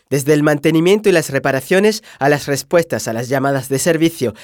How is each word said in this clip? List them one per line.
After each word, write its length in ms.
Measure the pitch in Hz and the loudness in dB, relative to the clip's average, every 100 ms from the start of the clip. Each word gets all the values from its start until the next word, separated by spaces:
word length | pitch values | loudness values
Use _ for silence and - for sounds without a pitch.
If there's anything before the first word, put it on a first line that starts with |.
| - | -4
Desde 260 | 139 135 | -2 2
el 100 | 151 | 2
mantenimiento 640 | 151 147 156 160 175 208 214 | 2 2 0 2 2 2 2
y 40 | |
las 180 | 170 151 | 2 0
reparaciones 760 | 135 143 131 - 185 208 214 - - | -2 -2 -2 0 2 2 0 -8 -2
a 80 | 139 | 0
las 180 | 143 147 | 0 -2
respuestas 600 | 139 - 175 165 113 - | -6 0 0 0 -4 -6
a 40 | |
las 160 | 113 117 | -6 -4
llamadas 400 | 135 139 139 135 | -2 0 -2 -2
de 120 | 135 | -2
servicio, 540 | 180 160 160 - 117 - | 0 0 0 -2 -6 -6